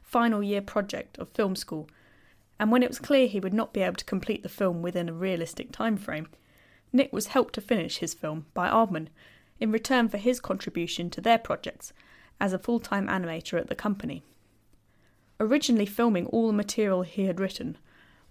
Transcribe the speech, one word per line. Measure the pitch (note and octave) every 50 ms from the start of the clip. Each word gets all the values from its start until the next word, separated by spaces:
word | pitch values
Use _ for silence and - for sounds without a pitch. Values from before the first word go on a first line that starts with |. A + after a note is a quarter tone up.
final | - - - A#3+ A#3 A#3 A3 G#3
year | G#3 G3+ G3+ G3+
project | G3+ G3+ - G#3+ G3 G3+ - - - - - -
of | E3+ -
film | - - G#3+ F#3+ F#3
school, | - - - E3 D#3 D#3 - - _ _ _ _ _ _ _ _ _ _ _ _ -
and | G#3+ G#3+
when | A#3 B3+ B3
it | -
was | - -
clear | - - C#4+ C4+ B3+
he | A3+ G3 G3
would | F#3 F#3+
not | G3 A3 A3 - -
be | G#3
able | F#3 F#3 F#3
to | - -
complete | - G3+ F#3+ - - G#3+ -
the | - F#3
film | - - G3+ F#3 F3 E3
within | E3+ F3+ F3 F3+ F3 E3+
a |
realistic | E3 E3 F#3 F#3+ F#3 E3+ E3 D#3+ - - - -
time | - - A3 A3+ G#3+
frame, | F#3+ G3+ - D#3 D3+ D#3+ - - - _ _ _ _ _ _ _ _ _ _
Nick | - B3 C#4 -
was | - G3 G#3
helped | - - B3+ A#3+ - -
to | A3
finish | - - A#3+ G3 E3 - - -
his | - - -
film | - - D#3 D#3 D#3+ D3 - -
by | - F3 -
Aardman, | - A3+ A3+ F#3+ F3 D#3 D#3+ - - - - - - - _ _ - -
in | A3+ G#3+
return | G#3+ A3+ - - C4 B3 A#3 G#3+
for | G#3 G3+
his | G3+ B3 B3+ -
contribution | - - F#3+ F#3+ - - - F3 E3+ F3 - - F3 E3+
to | - -
their | - A#3 A#3 A3+
projects | - - - - - - - - - - - - - - - - - - _ -
as | G3+ G3
a | F#3 F3+
full-time | - - A#3+ A3+ - - G3+ G3 G3
animator | - - F#3+ F3 E3 D#3+ E3 - - - E3+
at | - -
the | -
company. | - - G#3+ G3 G3+ - - C3+ C#3 - _ _ _ _ _ _ _ _ _ _ _ _ _ _ _ _ _ _ _ _ _ _ -
Originally | A3 G#3+ C4+ D4+ - - A#3+ G#3+ G#3
filming | G3+ - - A#3 A#3 G#3 F3 F3
all | - - A#3 A3+
the | A3+
material | G#3+ G#3 G#3 G#3 - - G#3+ G3+ F#3+ F3+
he | F3+ E3 - G3+ F#3+
had | F#3+ E3+ F3+
written | F#3+ F#3 - - - - D#3+ - - - - - - - _ _ _ _